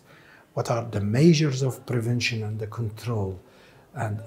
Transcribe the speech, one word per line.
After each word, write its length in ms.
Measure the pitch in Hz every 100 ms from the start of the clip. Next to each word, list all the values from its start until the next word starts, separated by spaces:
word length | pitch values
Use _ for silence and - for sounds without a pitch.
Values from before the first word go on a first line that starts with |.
| - - - - - -
what 160 | -
are 120 | 120 117
the 140 | 101
measures 600 | 101 117 165 151 151 131
of 240 | 131 113 -
prevention 560 | 127 113 120 113 113
and 160 | 107 107
the 80 | 107
control, 760 | 113 110 107 123 110 95 92 - - - - -
and 260 | 135 107 107